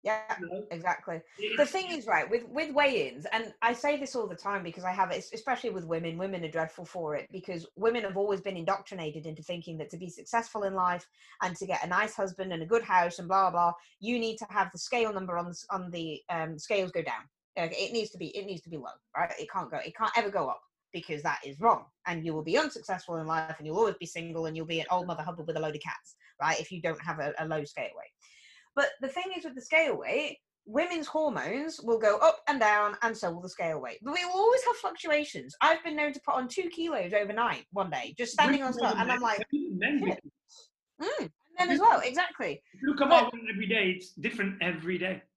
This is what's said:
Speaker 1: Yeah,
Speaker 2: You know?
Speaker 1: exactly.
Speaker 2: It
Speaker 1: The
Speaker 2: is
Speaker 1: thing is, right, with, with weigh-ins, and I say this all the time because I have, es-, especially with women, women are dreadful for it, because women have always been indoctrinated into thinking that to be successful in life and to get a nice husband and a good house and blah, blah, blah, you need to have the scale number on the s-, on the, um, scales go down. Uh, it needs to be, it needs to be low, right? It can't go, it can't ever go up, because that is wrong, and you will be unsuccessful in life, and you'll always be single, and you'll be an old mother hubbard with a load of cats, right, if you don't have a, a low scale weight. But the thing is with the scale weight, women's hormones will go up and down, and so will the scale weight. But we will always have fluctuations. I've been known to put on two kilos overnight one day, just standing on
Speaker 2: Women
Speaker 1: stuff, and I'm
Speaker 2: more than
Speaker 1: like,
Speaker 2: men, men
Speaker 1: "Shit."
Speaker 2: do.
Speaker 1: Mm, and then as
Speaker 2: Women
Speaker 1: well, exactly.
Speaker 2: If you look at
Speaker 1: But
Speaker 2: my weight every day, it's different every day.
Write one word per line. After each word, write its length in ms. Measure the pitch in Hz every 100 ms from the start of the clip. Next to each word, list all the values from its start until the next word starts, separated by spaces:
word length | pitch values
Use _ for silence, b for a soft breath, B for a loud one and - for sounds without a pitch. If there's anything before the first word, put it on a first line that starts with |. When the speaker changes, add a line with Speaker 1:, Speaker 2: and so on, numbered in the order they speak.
Speaker 1:
Yeah, 320 | 196 220 220 185
Speaker 2:
You 80 | 170
know? 160 | 196 208
Speaker 1:
exactly. 500 | 170 180 - - 165 - B
Speaker 2:
It 200 | 214 226
Speaker 1:
The 40 |
Speaker 2:
is 80 | 285
Speaker 1:
thing 220 | 381 370
is, 160 | 320 220
right, 200 | 170 143
with, 200 | 233 233
with 240 | 247 311
weigh-ins, 540 | 277 285 233 135 123 156
and 200 | 226 226 -
I 100 | 233
say 240 | 240 285 294
this 180 | 269 254
all 100 | 208
the 100 | 170
time 280 | 202 202
because 200 | 175 175
I 80 | 180
have, 180 | 185 180
es-, 200 | 170 -
especially 380 | - - 240 240
with 140 | 190 165
women, 320 | 165 165 165
women 260 | 190 185
are 40 | 160
dreadful 360 | 160 160 - 170
for 280 | 185 160 147
it, 120 | -
because 360 | 190 185 175 165 -
women 260 | 220 240
have 140 | 202 190
always 240 | 202 190
been 160 | 202 180
indoctrinated 720 | 165 196 - 190 156 156 160
into 160 | 156
thinking 340 | 156 175 165 160
that 140 | 151
to 60 | 170
be 120 | 180
successful 540 | - - 226 226 220
in 100 | 196
life 320 | 190 180 175 - B B B
and 120 | 185 170
to 120 | 190
get 160 | 175
a 40 | 170
nice 280 | 180 214 220
husband 360 | 196 185 185
and 120 | 165
a 20 | 160
good 160 | 233
house 380 | 220 185 175 175
and 80 | 175
blah, 240 | 190 185
blah, 180 | 170 175
blah, 40 | 170 B B
you 180 | 208 240
need 200 | 226 220
to 100 | 220
have 220 | 208 190
the 80 | 165
scale 340 | - 247 220
number 240 | 196 185 175
on 80 | 175
the 60 |
s-, 160 | 170 -
on 220 | 196 180
the, 280 | 175 165 151 -
um, 280 | 170 160 156
scales 320 | - 202 185
go 140 | 170
down. 180 | 147 117 - _ _ -
Uh, 120 | 165
it 220 | 170 196
needs 160 | 233 214
to 80 | 180
be, 180 | 175 -
it 120 | 196
needs 160 | 175
to 80 | 165
be 60 | 160
low, 100 | 113 - _ -
right? 160 | 170 -
It 140 | -
can't 180 | 196 139
go, 80 | 143
it 180 | - -
can't 220 | 220 233
ever 140 | 208
go 180 | 196 135
up, 140 | - _ _ _
because 280 | 175 165 151
that 200 | 156 139 139
is 140 | 139
wrong, 260 | 226 - - _ -
and 180 | 170 165
you 80 |
will 80 | 156
be 140 | 160 233
unsuccessful 600 | 311 233 220 185 - 165
in 100 | 156
life, 260 | 160 160 160
and 80 | 156
you'll 100 | 170
always 200 | 220 -
be 80 | 165
single, 400 | 170 165 165 160
and 100 | 156
you'll 80 | 160
be 140 | 165
an 80 | -
old 160 | 180 180
mother 160 | 160
hubbard 240 | 156 170 160
with 120 | 156
a 20 |
load 160 | 156 147
of 60 |
cats, 320 | 156 - - - b _
right, 180 | 151 156
if 120 | -
you 100 | 180
don't 180 | 165 151
have 160 | 156 156
a, 160 | 147 -
a 80 | 160
low 180 | 160
scale 280 | 143 - 120 -
weight. 140 | - _ b b b b b
But 180 | 269 285 -
the 80 | 262
thing 160 | 359 370 359
is 60 |
with 120 | 302 254
the 60 |
scale 360 | - 320 311 190
weight, 400 | - 233 302 - _ _ -
women's 400 | 233 349 339 294
hormones 760 | 311 311 180 135 240 311 311
will 160 | 233 226
go 160 | 220 208
up 200 | 320 320 -
and 100 | 277
down, 380 | 214 208 208 208
and 160 | 233 220
so 120 | 180
will 120 | 170
the 80 | 180
scale 320 | - 170 156
weight. 160 | 123 -
But 120 | 226
we 100 | 349
will 80 | 359
always 320 | 370 440 508
have 140 | 480 466
fluctuations. 760 | 370 339 339 302 294 - 254 -
I've 240 | 294 320
been 140 | 330 302
known 160 | 294
to 80 | 277 -
put 100 | 262
on 120 | 254
two 220 | - 349
kilos 420 | 339 330 269 180
overnight 540 | 208 202 214 240 147 -
one 160 | 190 185
day, 260 | 139 117 -
just 140 | 240
standing 320 | - 294 277
on 100 | 262
Speaker 2:
Women 60 | 240
Speaker 1:
stuff, 140 | 247
and 180 | 208 240
I'm 80 | 247
Speaker 2:
more 100 | 233
than 80 | 208
Speaker 1:
like, 80 | 220
Speaker 2:
men, 480 | - - 185 226 294
men 100 | 208
Speaker 1:
"Shit." 120 | -
Speaker 2:
do. 840 | - _ _ - - _ _ _ 349
Speaker 1:
Mm, 140 | 571
and 100 | 160 _ _ 339
then 100 | 349
as 80 | 302
Speaker 2:
Women 80 | 440 -
Speaker 1:
well, 40 | 254
exactly. 560 | 269 349 - 196 139 _
Speaker 2:
If 80 | -
you 100 | 269
look 100 | 285
at 80 | 269
Speaker 1:
But 140 | 330
Speaker 2:
my 60 | 240 233
weight 80 | 220
every 140 | 196 -
day, 220 | 226 185 180
it's 160 | -
different 420 | - 143 - 196 190
every 360 | 170 165 165 180
day. 240 | 185 185 _